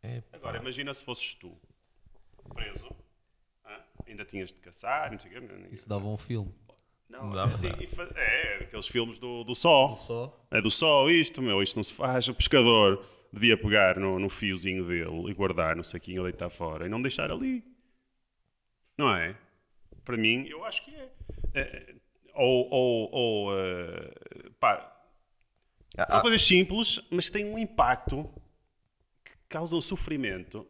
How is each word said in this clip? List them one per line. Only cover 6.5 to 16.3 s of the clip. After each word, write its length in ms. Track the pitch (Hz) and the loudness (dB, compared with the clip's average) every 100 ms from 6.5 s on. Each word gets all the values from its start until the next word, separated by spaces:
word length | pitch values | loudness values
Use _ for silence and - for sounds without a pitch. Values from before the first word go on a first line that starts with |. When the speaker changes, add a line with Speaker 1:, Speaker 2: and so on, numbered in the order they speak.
| - _ _ _ _ _ | -10 _ _ _ _ _
Speaker 2:
Não, 220 | - 104 | -14 -8
Speaker 1:
Dava, 220 | 98 98 | -2 -2
Speaker 2:
assim, 160 | - 180 | -2 -6
Speaker 1:
dava. 120 | - | -6
Speaker 2:
e 40 | 180 | -8
fa-, 240 | - 175 - | -10 -10 -2
é, 400 | 113 123 147 101 | 0 0 -2 -6
aqueles 220 | - 110 101 | -8 -10 -4
filmes 320 | 120 117 113 | -4 -4 -6
do, 240 | 123 120 | -12 -10
do 100 | 113 | -8
Só. 320 | 120 170 147 135 | 0 6 6 6
Speaker 3:
Do 80 | 110 | 0
Só. 500 | - 117 131 - _ | -8 -8 -8 -14 _
Speaker 2:
É 100 | 113 | 2
do 100 | 107 | 2
Só 380 | - 160 147 139 | 2 4 6 6
isto, 320 | 170 151 - | 6 4 -2
meu, 220 | 127 98 | 0 2
isto 140 | 98 - | 2 0
não 60 | |
se 120 | 104 | -4
faz. 340 | - 131 127 123 | -2 0 0 0
O 60 | |
pescador 680 | 123 - 147 120 113 104 98 - - _ | 2 6 8 8 8 8 6 -4 -20 _
devia 240 | 104 117 107 | 0 4 4
pegar 420 | 104 104 95 92 | 4 6 6 4
no, 200 | 95 92 | 0 0
no 100 | 98 | -2
fiozinho 560 | - 104 92 95 92 | -2 -4 -2 -2 -2
dele 460 | 87 87 82 82 90 | -2 -2 -4 -6 -6
e 20 | |
guardar 420 | 95 98 87 80 | -2 -2 0 0
no 80 | 82 | 0
saquinho 380 | 85 87 - 92 | -4 -8 -8 -6
ou 80 | |
deitar 220 | 90 | -6